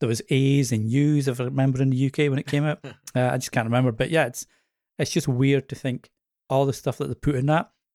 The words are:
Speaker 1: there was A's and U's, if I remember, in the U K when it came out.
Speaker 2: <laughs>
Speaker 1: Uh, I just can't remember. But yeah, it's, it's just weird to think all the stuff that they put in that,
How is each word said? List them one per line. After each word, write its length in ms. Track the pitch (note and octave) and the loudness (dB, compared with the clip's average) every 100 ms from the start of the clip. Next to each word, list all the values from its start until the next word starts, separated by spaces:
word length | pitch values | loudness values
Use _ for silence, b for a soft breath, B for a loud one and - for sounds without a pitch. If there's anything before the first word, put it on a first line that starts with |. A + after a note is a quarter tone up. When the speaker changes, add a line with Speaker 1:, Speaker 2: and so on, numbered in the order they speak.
Speaker 1:
there 100 | A#2 | -2
was 100 | A#2 - | -2 0
A's 440 | C3 C3+ C#3 B2 | 2 4 2 2
and 180 | A2+ A2 | 0 0
U's, 360 | C3 D3 D3 C3+ | 2 2 2 0
if 140 | B2 | -2
I 40 | |
remember, 360 | B2+ C3+ C3+ B2+ | -4 0 0 2
in 80 | C3+ | 2
the 80 | B2+ | 2
U 140 | C3+ | 0
K 180 | D3 D3 | 0 0
when 100 | C3+ | 0
it 80 | - | -2
came 180 | C#3+ | -2
out. 200 | D3+ D3+ | -2 -4
Speaker 2:
<laughs> 100 | C3 - - B2+ | -10 -18 -6 0
Speaker 1:
Uh, 140 | B2 | 0
I 60 | B2+ | 0
just 120 | - | -2
can't 120 | B2+ A2+ | -4 0
remember. 240 | B2 B2+ | 2 2
But 200 | A2 C3 | 0 0
yeah, 160 | D#3+ B2+ | 0 0
it's, 200 | - - _ _ _ _ - | -4 -16 _ _ _ _ -6
it's 120 | C#3 | -2
just 160 | F3 C#3+ | -2 0
weird 440 | B2 C3+ C#3 - | 2 2 2 -2
to 40 | |
think 360 | B2 C3+ B2+ - _ _ _ - | -8 -6 -6 -10 _ _ _ -2
all 160 | C3+ C#3 | 0 2
the 80 | |
stuff 240 | - C#3+ - | 0 -4 -4
that 80 | C#3+ | -6
they 60 | |
put 200 | A#2+ C#3+ | -4 -2
in 120 | C3+ C#3 | 0 2
that, 240 | D#3 - _ _ | 0 -2 _ _